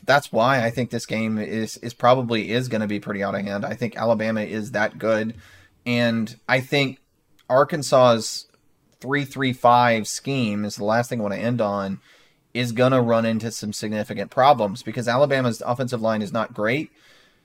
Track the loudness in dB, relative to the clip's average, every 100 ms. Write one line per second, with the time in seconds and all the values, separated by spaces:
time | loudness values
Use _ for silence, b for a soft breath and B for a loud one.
0 | 2 2 2 2 4 4 0 -2 -4 -6
1 | -6 -4 -2 -4 -4 -4 -6 -8 -12 2
2 | 4 4 2 -2 0 -2 -2 -2 -2 -4
3 | -4 -4 -2 -2 -4 -4 -6 -6 -6 -2
4 | 0 0 0 -2 -4 -6 -4 -2 -2 -2
5 | 0 0 -2 -8 b b b _ -4 0
6 | 0 0 -4 -8 -2 -2 0 0 0 -4
7 | _ _ _ _ 2 4 4 0 2 6
8 | 6 4 0 -10 -14 _ _ _ _ _
9 | -6 -4 -4 -2 -2 4 6 6 6 2
10 | -2 -8 -4 -2 -2 -2 -6 -4 0 0
11 | -2 -4 -4 -4 -2 0 0 -2 -4 -8
12 | b b b b _ -6 -4 2 4 4
13 | 2 2 2 -2 -4 -8 -8 -6 -6 -4
14 | -6 -8 -4 2 4 4 0 -4 -8 -6
15 | -2 2 2 2 0 -2 -4 -4 -4 -2
16 | -2 -2 -2 -4 -4 -2 -2 -2 -4 b
17 | b b b b